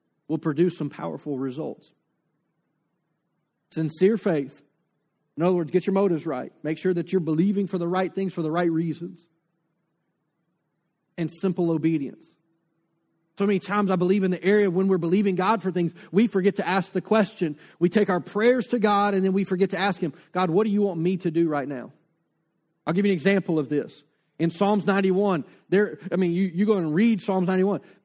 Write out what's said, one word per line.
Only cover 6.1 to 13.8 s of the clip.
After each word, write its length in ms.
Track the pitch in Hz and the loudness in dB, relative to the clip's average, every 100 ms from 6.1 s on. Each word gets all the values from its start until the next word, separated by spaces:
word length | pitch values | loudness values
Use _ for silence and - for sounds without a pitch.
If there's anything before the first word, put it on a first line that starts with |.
| 160 | 0
right. 280 | 160 127 131 - | -4 -6 -8 -8
Make 160 | 151 156 | -6 -4
sure 160 | 185 | -2
that 160 | 170 160 | -2 -2
you're 100 | 190 | -2
believing 460 | 156 156 196 202 196 | 0 2 2 0 -2
for 120 | 180 | -4
the 100 | 170 | -2
right 260 | 185 190 | -2 -2
things 180 | - 190 | -2 -4
for 100 | 175 | -4
the 80 | 156 | -2
right 200 | 165 175 | 0 0
reasons. 500 | 160 165 - 180 - _ _ _ _ _ _ _ _ _ _ _ _ _ _ _ _ _ _ _ - | 0 -2 -4 -10 -14 _ _ _ _ _ _ _ _ _ _ _ _ _ _ _ _ _ _ _ -8
And 100 | 160 - | -8 -4
simple 320 | 190 175 170 | -4 -2 -2
obedience. 520 | 160 160 156 135 - _ _ _ _ _ _ _ _ _ _ _ - | 0 0 -2 -4 -12 _ _ _ _ _ _ _ _ _ _ _ -2
So 80 | 202 | 0
many 120 | 196 | 0
times 320 | - 208 | -2 -2